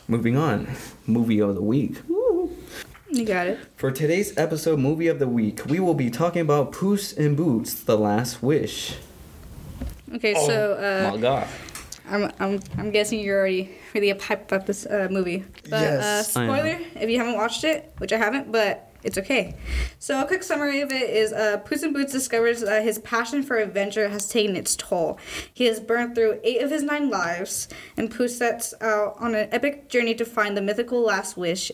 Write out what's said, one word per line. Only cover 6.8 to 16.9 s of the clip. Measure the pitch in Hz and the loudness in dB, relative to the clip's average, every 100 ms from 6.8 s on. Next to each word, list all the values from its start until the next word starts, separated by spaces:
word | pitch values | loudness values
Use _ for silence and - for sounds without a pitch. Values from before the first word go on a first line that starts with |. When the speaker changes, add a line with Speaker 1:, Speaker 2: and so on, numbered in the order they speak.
| 190 202 202 | 2 2 0
Speaker 1:
in | - 151 | 0 2
Boots: | 143 165 117 - | 4 4 2 0
The | - - 107 | -6 2 4
Last | 104 104 127 - | 4 2 0 -2
Wish. | 123 147 - - - - - - - - - - - - - - - | 2 2 2 -4 -8 -8 -14 -20 -20 -20 -18 -16 -14 -10 -10 -10 -12
Speaker 2:
Okay, | 233 220 196 | -2 2 4
Speaker 1:
Oh, | - | 4
Speaker 2:
so, | 226 208 | 4 2
uh, | 196 202 190 190 | 0 0 2 0
Speaker 1:
my | 214 | 2
God. | 226 123 - - - - - - - | 2 2 0 -8 -14 -16 -16 -16 -6
Speaker 2:
I'm, | 202 208 - | -2 -2 -2
I'm, | 196 202 190 - | -2 -2 -4 -6
I'm | 208 | 0
guessing | 208 208 220 | 0 0 -2
you're | 202 196 | 0 2
already | 190 185 190 - - | 2 0 -4 -10 -6
really | 214 202 | 0 2
hyped | 196 - 208 | 0 -2 -4
about | - 196 190 | 0 -2 0
this, | 196 | -6
uh, | - 208 190 | -2 -2 0
movie. | 190 180 180 190 - - | 0 0 -2 -6 -16 -4
But, | 220 | 0
Speaker 1:
Yes, | 156 143 131 208 214 - | 2 2 2 0 0 0
Speaker 2:
uh, | |
Speaker 1:
I | |
am. | 113 | 2
Speaker 2:
spoiler, | 277 311 339 339 | 2 0 -2 -6